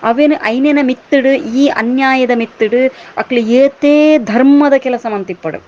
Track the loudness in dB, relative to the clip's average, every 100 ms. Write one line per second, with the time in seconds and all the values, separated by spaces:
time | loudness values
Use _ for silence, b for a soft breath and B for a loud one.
0 | -2 0 0 0 -2 -2 0 0 -2 -4
1 | _ 0 2 0 -2 -2 0 0 -4 -2
2 | -2 0 0 -2 -4 -4 -2 0 -2 -4
3 | B -10 -4 -2 0 2 2 0 2 4
4 | 4 2 0 0 4 4 4 0 -2 -6
5 | -6 -8 -8 -10 -10 -10